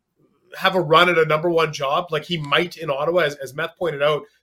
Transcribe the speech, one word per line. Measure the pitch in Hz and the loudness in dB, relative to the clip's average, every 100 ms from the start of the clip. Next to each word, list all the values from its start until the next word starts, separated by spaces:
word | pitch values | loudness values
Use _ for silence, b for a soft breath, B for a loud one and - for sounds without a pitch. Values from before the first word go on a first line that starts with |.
| _ _ _ _ _ - | _ _ _ _ _ -2
have | 185 180 | 0 0
a | |
run | 151 160 180 | 4 4 6
at | 165 | 4
a | 156 | 2
number | 156 175 | 2 2
one | 165 156 | 0 0
job | 147 139 151 180 | -2 -4 -4 -2
like | 156 | -6
he | 151 175 | -4 -6
might | 143 147 175 160 | 0 0 0 -6
in | 160 | -6
Ottawa? | 135 151 175 | -2 0 0
As, | 151 143 | 0 -4
as | 135 139 | -10 -8
Meth | 165 - | -8 -4
pointed | 175 143 | -6 0
out, | 147 147 - b | 0 0 -4 b